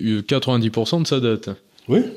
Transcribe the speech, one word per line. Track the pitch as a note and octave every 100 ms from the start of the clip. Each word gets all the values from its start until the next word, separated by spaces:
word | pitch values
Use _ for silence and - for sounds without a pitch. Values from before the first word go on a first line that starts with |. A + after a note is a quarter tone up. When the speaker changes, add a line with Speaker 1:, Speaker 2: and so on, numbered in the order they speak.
Speaker 1:
euh, | A2 G#2+
quatre-vingt-dix | G2+ C#3 C3 A#2+ A2
pour | A2+ A2
cent | E3+
de | D#3
sa | C#3
dette. | A#2+ A2 G2+ G2 _ _ -
Speaker 2:
Oui. | E3+ A#3